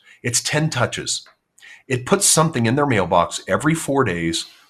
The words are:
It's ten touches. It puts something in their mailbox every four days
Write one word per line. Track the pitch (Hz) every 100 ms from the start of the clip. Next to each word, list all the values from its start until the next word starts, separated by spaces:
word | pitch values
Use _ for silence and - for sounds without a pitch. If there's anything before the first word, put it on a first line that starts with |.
| _ -
It's | 120 117
ten | - 151 156
touches. | 127 107 - - - - _ _ _ - - -
It | 123 123
puts | 196
something | - - 160 135 113
in | 139
their | 143
mailbox | 107 90 90 82 - -
every | 92 156
four | 160 - 135
days | 117 85 82 82 - -